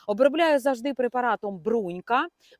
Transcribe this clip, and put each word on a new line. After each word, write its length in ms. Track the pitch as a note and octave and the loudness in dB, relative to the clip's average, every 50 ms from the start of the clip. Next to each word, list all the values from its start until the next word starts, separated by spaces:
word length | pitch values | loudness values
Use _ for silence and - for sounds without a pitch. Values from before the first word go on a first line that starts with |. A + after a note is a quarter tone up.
| - | -6
Обробляю 520 | - G#3 G#3 C4+ C#4+ C4 D#4 E4+ D#4+ D4+ C#4 | -4 2 4 4 4 4 4 2 2 2 2
завжди 360 | A3+ C#4 C4 A3+ A3+ C#4+ C4 | 2 0 -2 -2 -2 -4 -2
препаратом 640 | - B3 A#3+ - B3 B3 A#3+ G#3+ - - G#3 G3 F3+ | -2 -2 -2 -2 -2 -2 -2 -2 -2 -4 -8 -8 -6
Брунька. 720 | D3+ A3 A3 - - F3 F3 F3+ - - A#3 B3+ D#4+ F4 - _ _ _ - | -2 -2 -2 0 -2 -4 -6 -8 -4 -2 0 0 -2 -2 -8 _ _ _ -14